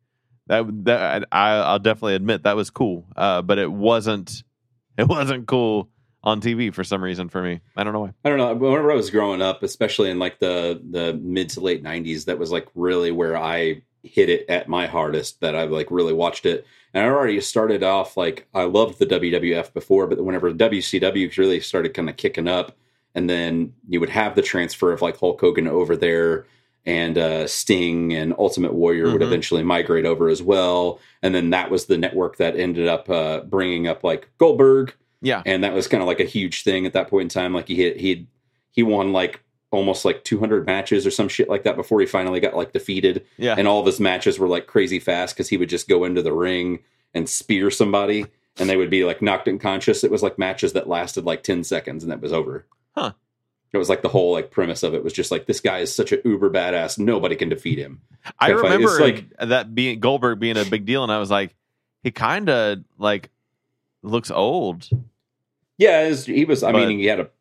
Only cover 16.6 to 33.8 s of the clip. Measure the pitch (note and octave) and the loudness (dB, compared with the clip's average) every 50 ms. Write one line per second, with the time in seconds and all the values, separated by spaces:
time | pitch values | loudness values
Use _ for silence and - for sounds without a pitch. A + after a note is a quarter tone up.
16.6 | - _ _ _ _ _ - F#2+ G#2+ A#2+ C3+ C#3+ C3+ A2+ G#2 G2 - - - A#2 | -4 _ _ _ _ _ -2 0 2 2 2 2 2 2 0 -2 -2 -2 0 0
17.6 | A2 A2 G#2 F#2+ F#2+ F#2+ G2 G2 F#2 - - F#2+ F2 E2+ D#2+ - - _ - F#2+ | 2 2 2 2 2 2 2 2 0 -2 -4 -2 -2 -2 -4 -6 -10 _ -4 -2
18.6 | F2+ F2+ F#2 G#2 A#2 A2 F#2 - G2+ E2 F#2 F2 F2+ F2 E2+ - E2+ F2 E2+ E2+ | 0 2 4 4 4 2 2 0 2 2 2 2 2 2 0 0 0 0 0 -2
19.6 | E2 - - E2+ - - F#2+ G2 F#2+ F2 - - F#2 F#2+ F#2 F2+ F2+ F2 E2 E2 | -2 -4 -8 -8 0 2 4 4 4 2 0 -2 -2 -2 -2 0 0 0 2 2
20.6 | A2 A2+ G#2 F#2+ F2 - - F#2 F#2 F#2+ F#2+ G2 F#2 E2+ - - F#2+ F#2+ F2+ E2+ | 2 2 2 0 -2 -2 0 0 0 2 2 0 -2 0 2 2 4 4 2 2
21.6 | - - - F2+ E2 E2 - - E2 D#2+ - - - F#2 - - D#2+ E2+ F#2 F2+ | 0 -2 -2 -2 0 -2 -2 -4 -6 -6 -4 -4 -4 -4 -2 -2 -2 0 0 -2
22.6 | F2 - - _ _ _ _ _ _ _ - F2 F2+ F2 F2 F2 E2+ E2+ E2 E2+ | -2 -4 -10 _ _ _ _ _ _ _ -6 -2 -2 0 0 0 -2 -2 -2 -2
23.6 | E2 - - _ _ - F2 E2+ - - - G#2+ G#2+ G#2 - G2+ F#2+ - - F#2 | -2 -4 -8 _ _ -4 -2 -2 0 0 0 0 -2 0 0 0 0 0 0 -2
24.6 | F2 E2+ - - F#2+ F2 E2+ E2 F2 E2+ - - - F2+ E2+ - G2 F2 E2+ - | -2 -4 -2 0 0 2 2 2 0 -4 -2 0 0 0 2 4 2 2 4 2
25.6 | E2 D#2+ D2+ F2+ F2+ D#2+ E2+ D2+ F2+ E2+ E2+ E2 E2+ E2 E2 D#2+ - _ _ _ | 0 0 0 0 2 2 0 0 2 2 2 2 2 2 0 -2 -4 _ _ _
26.6 | _ _ _ _ _ E2+ E2+ E2+ E2+ E2 D#2+ E2+ E2 D#2+ D#2+ D#2+ D#2 D2+ - - | _ _ _ _ _ -4 -2 -2 -2 0 0 0 0 0 0 -2 -4 -4 -6 -4
27.6 | - - G#2 F2+ F2+ E2+ E2+ E2+ E2+ E2 E2 D#2+ D#2 D#2+ F2 - G#2 F#2 - F2+ | 0 2 2 2 2 0 0 0 0 -2 -2 -2 -2 -2 0 0 0 0 0 0
28.6 | F2 E2+ D#2 E2+ E2+ E2+ F2 E2 E2 E2 D#2+ D#2+ E2 D#2+ F2+ E2 - - F2+ E2 | -2 0 2 2 2 2 4 2 2 2 2 2 2 2 2 0 0 0 -2 0
29.6 | E2 F2 F2 E2+ F2 - E2+ E2 E2 E2+ E2 D#2 E2+ E2 D#2 D#2+ F2 F#2+ G2 F#2+ | 2 2 0 0 2 2 2 2 2 2 2 2 2 2 2 2 2 2 2 4
30.6 | F2+ F2+ F2+ F2+ F2+ F2 E2+ - - - _ _ - F#2+ F#2 F2+ E2+ E2+ F2+ F#2 | 4 2 2 2 0 -2 -4 -6 -12 -20 _ _ -2 0 0 0 2 2 2 0
31.6 | F2 - F#2 F2 - - G2 E2 E2 - - F#2 F2+ E2+ - - F2+ E2 - F2+ | 0 0 -2 -2 0 0 0 0 0 0 -2 -2 -2 -2 -2 -2 -2 0 0 0
32.6 | F2+ F2+ E2+ E2+ E2+ E2+ E2 E2 - - F2+ E2 D#2 D#2 D#2 D#2 - F#2 G2+ F#2+ | -2 -2 0 0 0 0 0 -2 -2 -2 -2 -2 0 -2 -4 -6 -6 -4 -2 -2
33.6 | F#2 F#2 F2 E2+ | 0 0 -2 -2